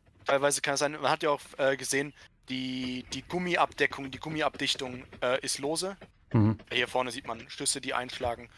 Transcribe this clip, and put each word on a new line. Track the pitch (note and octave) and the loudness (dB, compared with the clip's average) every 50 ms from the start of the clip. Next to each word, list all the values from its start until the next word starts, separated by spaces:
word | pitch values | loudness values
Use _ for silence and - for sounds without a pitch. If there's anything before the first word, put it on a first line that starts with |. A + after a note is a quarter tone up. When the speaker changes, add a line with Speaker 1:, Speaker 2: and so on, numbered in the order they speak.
| _ - _ - - | _ -20 _ -8 0
Speaker 1:
Teilweise | - C#3 C#3 C3+ C#3+ C#3 - | 2 2 4 4 4 2 2
kann | - D3 C#3 | 0 0 0
es | C3+ | 2
sein, | D3 C#3+ D#3 D3+ | 0 0 0 0
man | C#3+ C3 | 0 0
hat | D#3 D#3 | 2 2
ja | - D3+ | 2 2
auch, | C#3+ C3+ - - - | 2 0 -2 -12 -4
äh, | - C#3+ C3+ C#3 | 2 2 2 2
gesehen, | C3+ C#3 - - C#3 C#3+ D3 - - - - _ _ _ - | 2 -2 0 0 0 0 -2 -6 -14 -20 -20 _ _ _ -6
die, | C3 C3 B2+ C3 B2+ B2+ B2+ B2+ B2+ B2+ - - | -4 -4 -4 -4 -4 -4 -4 -4 -4 -6 -8 -8
die | - C3+ | -10 -10
Gummiabdeckung, | - - E3+ F3 F3+ F3 E3+ F3 D3+ - - - C#3+ - - - C#3 C3+ | -8 -4 -4 -2 0 2 4 4 4 2 4 2 2 2 2 -2 -6 -8
die | - - | -8 -8
Gummiabdichtung, | - D#3 D#3 D#3 D3+ C3+ - - C#3 C3 - - C#3 B2+ B2+ B2+ C3 - - - | -8 -4 -2 0 0 0 0 0 0 0 0 -2 -2 -6 -6 -8 -12 -14 -8 -2
äh, | - B2 B2+ C3+ | 2 2 2 2
ist | - B2+ - - | 0 -2 -4 -2
lose. | C#3 C#3+ D#3+ D#3+ F3 F#3+ G3 - - - _ _ _ _ | -2 -2 -2 -2 -2 -4 -6 -8 -16 -20 _ _ _ _
Speaker 2:
Mhm. | - A#2 G2+ G#2+ A2 - - - | 4 6 6 6 4 2 -4 -2
Speaker 1:
Hier | - B2 B2 A#2 | 0 0 0 2
vorne | - B2+ B2+ B2+ | 0 0 -2 0
sieht | A2+ C3+ - B2+ | -4 -8 -8 -8
man | A2+ A2+ A#2+ A#2+ | -8 -8 -8 -14
Schüsse, | - - C#3+ - - C#3 | -8 -4 -2 -2 -2 -2
die | B2+ C3 C3 | -2 -2 -2
einschlagen, | A#2+ B2+ C3 - - B2+ A#2+ A#2 A#2 A#2+ A#2+ - | -2 -2 -4 -6 -4 -2 -2 -2 -4 -8 -16 -20